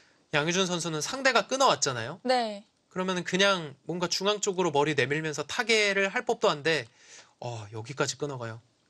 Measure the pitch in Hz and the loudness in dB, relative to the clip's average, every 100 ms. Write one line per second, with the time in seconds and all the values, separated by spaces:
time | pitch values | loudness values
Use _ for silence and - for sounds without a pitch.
0 | _ _ _ 151 151 175 185 175 170 156 | _ _ _ 0 2 0 0 0 -2 -4
1 | 143 262 269 233 196 262 262 156 - 123 | -4 0 4 4 2 4 4 6 2 -2
2 | 113 170 247 254 226 202 214 _ _ 180 | -6 -8 0 0 0 -6 -16 _ _ -6
3 | 185 180 170 185 196 190 156 135 - 175 | -4 -4 -2 4 4 4 -2 -12 -10 -4
4 | 175 - 190 208 208 180 180 143 147 139 | -2 -2 -2 -2 -2 0 0 2 2 2
5 | 127 147 156 147 147 - 226 220 208 196 | 0 0 -4 -6 -6 -4 2 2 4 2
6 | 196 220 247 226 208 156 147 156 117 _ | 0 -2 -2 0 2 0 0 0 -2 _
7 | - - - _ 123 117 104 110 113 135 | -20 -20 -20 _ -10 -10 -10 -12 -12 -4
8 | 139 - 147 135 117 113 _ _ _ | -4 -2 -8 -8 -10 -12 _ _ _